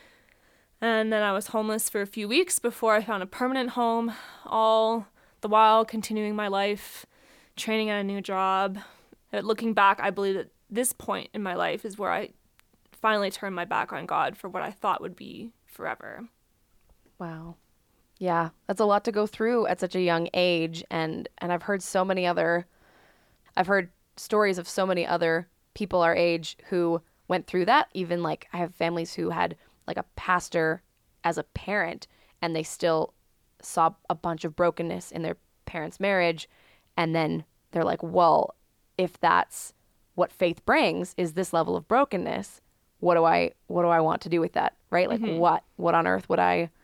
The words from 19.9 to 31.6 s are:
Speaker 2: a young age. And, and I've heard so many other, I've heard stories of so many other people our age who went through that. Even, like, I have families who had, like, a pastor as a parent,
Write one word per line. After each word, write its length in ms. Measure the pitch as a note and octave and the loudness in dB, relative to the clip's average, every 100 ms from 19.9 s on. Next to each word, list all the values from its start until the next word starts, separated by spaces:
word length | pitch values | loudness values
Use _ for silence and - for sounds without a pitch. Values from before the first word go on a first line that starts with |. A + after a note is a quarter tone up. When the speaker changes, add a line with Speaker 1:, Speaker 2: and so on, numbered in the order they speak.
| F#3 | 0
Speaker 2:
a 60 | |
young 280 | F3+ E3 E3+ | 2 2 0
age. 500 | - F3+ E3+ E3 E3 - | 2 2 2 0 -6 -6
And, 380 | E3 D#3+ A#2+ - - | -4 -4 -4 -10 -8
and 120 | F3 | -4
I've 120 | F3 | -4
heard 200 | - G3+ | -2 -4
so 220 | - F#3+ F#3 | -2 0 0
many 200 | F#3 F3 | 0 0
other, 400 | F3 E3+ E3+ F3 _ _ _ _ _ _ _ _ - | 2 2 0 -2 _ _ _ _ _ _ _ _ -2
I've 100 | F#3 | 2
heard 220 | G3 F3+ _ _ - | 2 0 _ _ -16
stories 400 | - G#3+ G#3 F3+ | -2 2 2 0
of 100 | E3+ | -4
so 160 | - F#3+ | -2 0
many 200 | F3+ - | 0 0
other 420 | F3 E3 E3 F3 _ _ | 0 2 0 -2 _ _
people 280 | - G3+ F#3 | -8 0 4
our 140 | E3 E3+ | 4 4
age 420 | E3+ E3+ D#3 - - | 2 2 -4 -14 -4
who 320 | F3+ E3+ E3+ _ _ - | 0 2 0 _ _ -4
went 180 | F#3 - | -4 -2
through 200 | F#3 F3+ | -2 4
that. 240 | C#4 - | 2 2
Even, 300 | - F3 F3 | -6 -4 -2
like, 240 | E3 D#3 - | -2 -4 -8
I 40 | F3 | -6
have 160 | E3+ | -6
families 400 | - E3+ E3+ E3+ | -2 -2 -2 -6
who 160 | - E3+ | -4 -4
had, 260 | E3 F3+ E3 _ _ - | 0 -2 -4 _ _ -10
like, 120 | - | -10
a 80 | - - | -10 -10
pastor 680 | - F3+ - E3+ D#3+ E3 _ _ _ _ E3+ | -2 -2 0 0 0 -2 _ _ _ _ -4
as 120 | D#3 | -2
a 60 | |
parent, 640 | - - | -6 -10